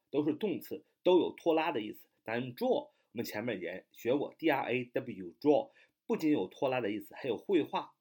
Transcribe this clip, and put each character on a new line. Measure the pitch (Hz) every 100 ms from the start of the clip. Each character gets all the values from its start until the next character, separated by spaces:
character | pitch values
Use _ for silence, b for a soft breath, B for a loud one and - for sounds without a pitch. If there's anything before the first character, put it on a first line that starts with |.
| _
都 | 139
是 | 151
动 | - 208 120
词， | - - - _
都 | 180 180
有 | -
拖 | - 170
拉 | 160 165
的 | 127
意 | 107
思。 | 101 _ _
但 | - 120 131
draw | 131 254
我 | 185 - b b
们 | 120
前 | 110 107
面 | 120 98
也 | 85 92 -
学 | - 113
过 | 143 - -
，D | 160
R | 135 -
A | 127
W，draw | 120 135 120 95 87 - 143 139 - b b _ -
不 | 220
仅 | 156
有 | 135 92
拖 | - 135
拉 | 127
的 | 104
意 | 107
思， | -
还 | - 135
有 | 101
绘 | - 180
画、 | - 170 - _